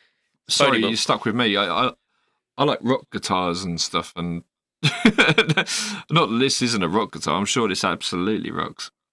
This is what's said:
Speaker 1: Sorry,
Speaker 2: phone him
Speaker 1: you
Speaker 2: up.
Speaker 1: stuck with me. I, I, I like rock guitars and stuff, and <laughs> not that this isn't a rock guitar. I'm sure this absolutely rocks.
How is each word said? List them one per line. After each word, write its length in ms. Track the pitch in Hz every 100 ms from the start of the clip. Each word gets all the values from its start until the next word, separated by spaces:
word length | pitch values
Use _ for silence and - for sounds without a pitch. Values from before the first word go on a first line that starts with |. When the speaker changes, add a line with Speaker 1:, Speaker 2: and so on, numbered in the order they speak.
| _ _ _ _ -
Speaker 1:
Sorry, 220 | - 139
Speaker 2:
phone 40 | 120
him 40 |
Speaker 1:
you 100 | 101
Speaker 2:
up. 20 | 110
Speaker 1:
stuck 260 | - 117 120
with 100 | 113
me. 200 | 113 98
I, 320 | 95 82 123
I, 40 | - _ _ _ _ _ -
I 60 |
like 160 | 143 -
rock 240 | 117 131 -
guitars 520 | 104 - 92 90 87
and 160 | 95 82
stuff, 320 | - 85 85 -
and 280 | 85 85 - _
<laughs> 200 | _ _
not 1500 | 156 698 226 - - 156 139 156 - - 214 202 - 156 110
that 80 | 113
this 220 | 135 -
isn't 220 | 123 117
a 60 | 85
rock 240 | 104 101
guitar. 240 | 78 - 82
I'm 80 | 98
sure 220 | 131 110
this 160 | 92
absolutely 680 | 95 85 - 90 95 104 -
rocks. 400 | 82 - - - _ _